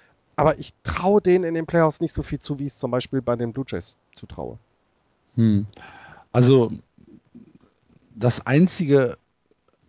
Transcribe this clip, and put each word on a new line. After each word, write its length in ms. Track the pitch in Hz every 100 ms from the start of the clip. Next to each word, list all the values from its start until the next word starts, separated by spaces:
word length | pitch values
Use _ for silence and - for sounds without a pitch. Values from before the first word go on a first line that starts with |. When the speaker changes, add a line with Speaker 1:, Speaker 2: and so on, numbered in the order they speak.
| _ _ _ -
Speaker 1:
Aber 220 | 147 -
ich 140 | - -
traue 360 | - - 185 202
denen 240 | 185 180
in 100 | 170
den 120 | 165 160
Playoffs 340 | 170 156 -
nicht 120 | 165
so 100 | -
viel 160 | 143 147
zu, 200 | - 143
wie 80 | 139
ich 80 |
es 40 | -
zum 140 | 127
Beispiel 280 | 123 - 135
bei 140 | 123
den 180 | 120 120
Blue 120 | 120 131
Jays 320 | 92 - - _
zutraue. 440 | - - - 62 60 _ _ _ _ _ _ _
Speaker 2:
Hm. 320 | - 113 104 101 - - - - - _
Also, 380 | 120 123 135 113 - - _ _ - _ - - _ _ _ _ _ _
das 320 | - 120 - -
Einzige, 720 | 139 180 - 151 139 123 - _ _ _ _ _ _